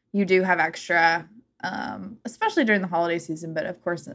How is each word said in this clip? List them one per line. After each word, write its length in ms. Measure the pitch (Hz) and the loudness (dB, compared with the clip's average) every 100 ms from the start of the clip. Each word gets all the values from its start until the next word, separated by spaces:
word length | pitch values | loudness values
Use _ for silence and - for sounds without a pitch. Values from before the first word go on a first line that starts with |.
| _ | _
you 120 | 202 190 | -2 4
do 160 | 185 | 4
have 160 | 185 175 | 4 2
extra, 680 | 160 165 - 170 165 170 165 214 _ _ | 2 -2 0 4 4 2 -4 -18 _ _
um, 560 | 180 - - 101 190 220 233 | -8 -6 -8 -8 -12 -12 -14
especially 380 | - 440 - | -4 -2 2
during 180 | 233 208 | 4 2
the 40 | 180 | 2
holiday 300 | 165 170 170 | 0 0 -2
season, 360 | 170 160 165 | -4 -8 -6
but 100 | 160 156 | -6 -6
of 140 | 180 | -6
course 240 | - 175 - | -6 -6 -8